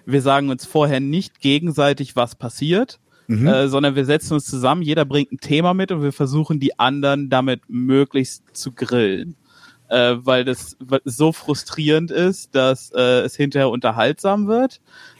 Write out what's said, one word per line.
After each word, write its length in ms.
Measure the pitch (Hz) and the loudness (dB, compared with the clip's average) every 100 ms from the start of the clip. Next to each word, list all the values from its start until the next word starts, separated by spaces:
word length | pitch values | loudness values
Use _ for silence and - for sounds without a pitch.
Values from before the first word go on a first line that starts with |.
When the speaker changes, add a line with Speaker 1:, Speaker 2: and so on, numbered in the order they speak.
| - | -4
Speaker 1:
wir 160 | 135 | 0
sagen 260 | 135 139 139 | 2 2 0
uns 160 | 127 - | -4 -4
vorher 340 | 156 147 131 | 0 2 0
nicht 400 | 139 165 - _ | -2 -4 -6 _
gegenseitig, 760 | 139 143 170 147 143 139 135 127 | 0 0 0 0 0 0 -4 -2
was 200 | 120 - | -4 -4
passiert, 640 | 120 - 151 190 262 - _ _ - | -12 -6 -2 0 -2 -6 _ _ -4
Speaker 2:
Mhm. 200 | 110 135 | 0 2
Speaker 1:
äh, 200 | 135 139 | 2 2
sondern 260 | 139 143 135 | 2 2 0
wir 80 | 135 | 0
setzen 280 | 156 - | 0 0
uns 120 | 151 - | -4 -4
zusammen, 360 | 131 127 165 | -2 0 0
jeder 240 | 151 156 135 | 0 0 0
bringt 260 | 147 139 | 0 -2
ein 60 | 139 | -4
Thema 360 | - 147 175 185 | -2 0 2 0
mit 160 | 190 | -2
und 80 | 170 | -2
wir 80 | 143 | -2
versuchen, 480 | - 139 151 156 151 | -2 -2 0 -2 -2
die 180 | 135 - | -2 0
anderen 500 | 127 143 139 139 135 | 0 0 0 0 0
damit 320 | 131 131 123 - | 0 0 -2 -6
möglichst 720 | 123 127 135 139 139 127 - _ - | -4 2 2 2 0 -4 -6 _ -14
zu 140 | 135 | -12
grillen. 640 | - 120 123 104 95 170 - _ _ - _ - | -8 -2 0 0 0 -6 -14 _ _ -20 _ -2
Äh, 260 | 123 123 123 127 | 2 2 2 0
weil 180 | 127 | 0
das 320 | 127 123 - - | 0 -4 -8 -18
w-, 200 | 127 135 135 | -2 -2 -2
so 260 | 117 156 | 0 0
frustrierend 760 | 160 - 139 - - 147 156 165 | 0 -4 -6 -6 -4 0 0 0
ist, 420 | 156 180 190 - 135 | 0 0 -2 -4 0
dass, 360 | 131 131 - | 2 0 -2
äh, 300 | - 123 123 | 0 4 4
es 140 | 120 - | 2 -2
hinterher 340 | 143 139 131 | -2 2 0
unterhaltsam 800 | 120 120 113 117 151 196 208 202 | 0 0 2 0 0 0 0 0
wird. 340 | 226 262 - _ - - - | 0 0 -4 _ -20 -20 -10